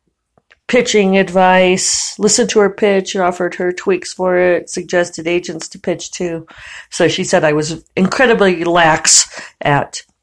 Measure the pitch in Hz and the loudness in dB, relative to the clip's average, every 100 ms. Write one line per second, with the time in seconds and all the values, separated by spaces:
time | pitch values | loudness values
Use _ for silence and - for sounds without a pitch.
0 | _ _ _ _ _ _ - 247 240 214 | _ _ _ _ _ _ -2 0 2 2
1 | 190 196 190 185 185 185 180 185 - - | 2 2 2 2 4 4 4 2 -2 -4
2 | - - 202 226 240 220 202 196 208 196 | -6 -2 0 2 0 2 0 2 0 0
3 | 190 196 180 180 180 - 180 180 - 180 | -2 -2 -2 -2 -4 -4 -6 -4 -2 -2
4 | - - 185 180 180 170 170 - 165 180 | -4 -6 0 2 2 0 -4 -10 -4 -2
5 | 175 - 165 175 175 160 - 185 - 165 | -2 -4 -4 -4 -4 -10 -12 -10 -8 -6
6 | - - 180 165 160 - - - - - | -8 -8 -8 -8 -12 -20 -20 -20 -8 0
7 | 160 175 180 185 160 151 151 160 - - | 0 0 0 2 2 0 -2 -6 -8 -2
8 | 185 - 247 214 196 170 170 175 160 160 | 0 2 2 4 2 2 0 2 4 2
9 | - - - - - - - 143 - - | 2 0 0 -6 -18 -6 0 0 -2 -10
10 | - _ | -18 _